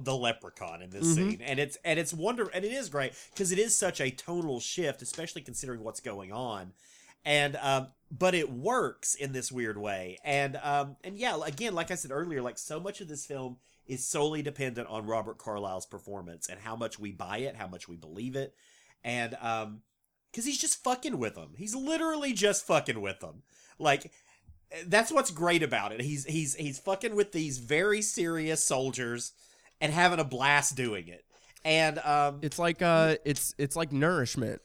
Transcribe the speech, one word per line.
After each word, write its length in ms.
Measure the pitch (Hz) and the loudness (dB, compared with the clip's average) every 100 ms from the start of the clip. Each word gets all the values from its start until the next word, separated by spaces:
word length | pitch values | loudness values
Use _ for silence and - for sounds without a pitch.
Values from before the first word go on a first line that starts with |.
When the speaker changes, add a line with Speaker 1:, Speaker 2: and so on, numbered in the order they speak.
Speaker 1:
the 140 | 131 135 | 0 2
leprechaun 680 | 120 113 92 - 87 82 | 2 0 -6 -12 -10 -10
in 80 | 90 | -12
this 160 | 95 165 160 | 0 4 4
Speaker 2:
Mm-hmm. 140 | 190 | 4
Speaker 1:
scene, 100 | 220 | 0
and 180 | 120 135 | -2 -2
it's, 180 | 143 - | -2 -2
and 160 | 170 160 | 0 0
it's 120 | 170 | 0
wonder-, 380 | 160 185 247 190 | -2 -2 -2 -2
and 120 | 180 | -2
it 80 | 202 | -2
is 160 | 262 214 | -4 -4
great 240 | 143 131 - - - | -2 -4 -6 -12 -2
'cause 160 | 185 | 2
it 60 | 180 | 2
is 120 | 226 - | 4 4
such 220 | 196 - | 2 0
a 100 | 135 | -2
tonal 480 | 131 - 175 165 123 | -2 -4 -2 -2 -2
shift, 420 | - - 160 135 | -2 -2 -2 -2
especially 420 | 131 - 165 165 | -8 -8 -8 -10
considering 420 | 135 - 135 120 | -10 -8 -8 -6
what's 160 | 110 - | -8 -8
going 320 | 120 101 95 | -8 -8 -8
on. 400 | 107 127 104 92 - - - - - | -6 -4 -6 -8 -16 -20 -20 -20 -8
And, 300 | - 147 143 139 | 2 4 4 2
um, 240 | 139 135 131 - _ | 2 2 0 -10 _
but 240 | 135 185 | 2 4
it 160 | 180 139 | 4 2
works 640 | 123 160 254 147 - - | 0 2 2 2 0 -2
in 180 | - 139 | -2 -2
this 200 | 131 120 | -4 -4
weird 260 | 127 117 104 | -2 -2 -2
way. 400 | 104 98 92 92 | -4 -4 -6 -6
And, 320 | 147 143 139 131 | 0 2 2 -2
um, 400 | 143 143 139 139 | 0 0 0 -6
and 120 | - 202 | -14 -4
yeah, 220 | 247 170 160 | -2 -2 -4
again, 260 | 139 233 | -4 -2
like 200 | 175 165 | -2 -2
I 20 | |
said 160 | 180 143 | -4 -4
earlier, 320 | 135 175 147 | -4 -2 -2
like, 160 | 123 123 | -4 -6
so 220 | - 156 | -8 -6
much 200 | 190 202 | -6 -8
of 60 | 180 | -10
this 180 | 147 | -10
film 340 | - 139 127 123 _ _ - | -8 -8 -8 -10 _ _ -10
is 180 | 127 - | -6 -2
solely 360 | 175 151 156 | 2 2 2
dependent 460 | 143 139 131 117 104 | -4 -4 -4 -4 -6
on 180 | 110 104 | -6 -2
Robert 320 | 113 104 - | -2 -2 -8
Carlyle's 480 | - 104 101 92 - | -6 -4 -4 -6 -8
performance 600 | 101 - 98 87 85 - | -12 -10 -10 -10 -10 -10
and 100 | 92 | -8
how 140 | 107 | -8
much 240 | 113 113 - | -6 -6 -6
we 140 | 104 | -10
buy 260 | 92 92 107 | -8 -6 -4
it, 160 | 135 | -4
how 140 | 110 95 | -6 -10
much 180 | 90 - | -10 -14
we 80 | 85 | -16
believe 380 | 78 90 123 | -14 -10 -6
it. 200 | 131 135 - _ _ _ _ | -6 -6 -10 _ _ _ _
And, 320 | 120 123 117 123 | -6 -4 -4 -4
um, 420 | 113 113 107 107 - _ _ _ _ | -2 -2 -4 -10 -18 _ _ _ _
'cause 120 | - | -6
he's 160 | 247 269 | -4 0
just 220 | 311 - | 0 0
fucking 340 | 247 254 302 196 | 0 0 -2 -2
with 200 | 110 92 | -2 -4
them. 180 | 78 90 | -12 -10
He's 200 | 208 254 | -6 -4
literally 560 | 269 320 320 311 285 | -2 0 2 0 0
just 340 | 214 202 196 - | 2 4 4 4
fucking 340 | 160 - 113 | 2 2 -2
with 200 | 98 92 | -4 -6
them. 240 | 82 82 - _ - - | -10 -14 -20 _ -20 0
Like, 340 | 151 143 160 - _ _ - - _ 160 175 | 2 2 0 -20 _ _ -20 -20 _ -14 2
that's 260 | 202 233 | 4 6
what's 180 | 311 254 | 4 2
great 320 | 156 170 170 | 2 4 6
about 300 | 151 120 101 | 4 2 0
it. 80 | 110 | -2
He's, 240 | 131 147 | -2 -4
he's, 300 | 135 160 151 | -2 -2 0
he's 260 | - 151 131 | -2 -4 -4
fucking 340 | - 190 233 | -2 0 2
with 180 | 208 202 | 2 2
these 260 | 170 156 127 | 0 -2 -4
very 440 | 117 151 202 208 | 0 2 4 2
serious 600 | 202 - 170 165 156 160 | 0 0 0 0 0 2
soldiers 680 | - 135 135 127 120 120 - - - _ _ _ | 2 2 2 -2 -4 -4 -6 -12 -20 _ _ _
and 120 | 151 | 0
having 260 | 156 180 175 | 6 6 6
a 60 | |
blast 520 | 143 123 135 143 139 139 | 2 2 6 6 6 0
doing 320 | 123 101 85 | -2 -2 -6
it. 160 | 87 _ _ - - | -16 _ _ -20 -6
And, 360 | 160 156 156 151 | 4 6 6 2
um, 400 | 151 147 143 143 | 2 4 4 2
Speaker 2:
It's 160 | 151 - | -4 0
like, 240 | 170 170 | 0 2
uh, 340 | 175 165 160 156 | 6 6 6 4
it's, 300 | - 143 - - | 0 0 -2 -2
it's 200 | 139 165 | -2 0
like 160 | 160 | 0
nourishment. 680 | 135 156 180 120 - 110 - | 2 4 4 2 0 -2 -4